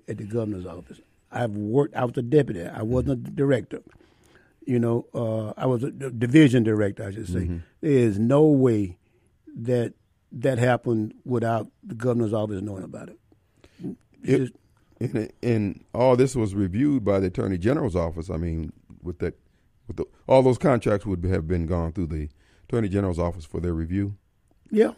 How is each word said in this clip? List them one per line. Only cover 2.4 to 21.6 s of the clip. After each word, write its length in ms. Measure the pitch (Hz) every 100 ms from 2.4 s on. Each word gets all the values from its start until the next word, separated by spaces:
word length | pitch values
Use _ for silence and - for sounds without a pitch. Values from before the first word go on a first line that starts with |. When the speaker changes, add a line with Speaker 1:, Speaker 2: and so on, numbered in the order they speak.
| 120 107 85
Speaker 1:
I 160 | -
wasn't 460 | 110 127 127 127 120
a 40 |
director. 500 | - 139 131 - - - _ _ _ _ _ _ _ -
You 140 | 123
know, 260 | 117 117 -
uh, 400 | - 113 110 107 -
I 60 | 131
was 180 | 123
a 80 | 135
d-, 180 | - 135 123
division 460 | 120 156 151 127
director, 440 | 110 107 104 101 107
I 40 |
should 160 | 101 98
say. 120 | 90
Speaker 2:
Mm-hmm. 160 | 87 85 - _
Speaker 1:
There 100 | 160
is 280 | 135 117 98
no 240 | 117 139 156
way 520 | 143 131 110 98 90 _ _ _ _ - 294
that 380 | 117 123 110 - _ _ _
that 280 | 135 135 123
happened 540 | 123 120 - 113 107 - -
without 420 | 123 113 113 104 _
the 120 | 208 117
governor's 380 | 123 120 113
office 280 | 110 107 101
knowing 220 | 104 95
about 260 | 85 - -
it. 100 | - _ _ _ _ _ _
It's 140 | 175 - _ _
Speaker 2:
It, 140 | - 139
Speaker 1:
just 160 | 127 - _ _ _ _
Speaker 2:
and, 320 | 120 117 107 -
and 420 | 120 113 104 - -
all 220 | - 127 123
this 200 | 135 127
was 180 | 110
reviewed 500 | 98 98 95 147 139 101
by 140 | 98
the 80 | 95
Attorney 300 | - 98 92
General's 380 | 92 151 143 85
office. 340 | 82 82 85
I 80 | 85
mean, 360 | 85 82 76 - _ -
with 180 | 82 85
that, 200 | 90 - _ _ _ _ -
with 100 | 85
the, 80 | - _ -
all 160 | 135
those 140 | 131 120
contracts 460 | - 123 127 104 110
would 180 | 90 90
have 220 | 92 78
been 180 | 90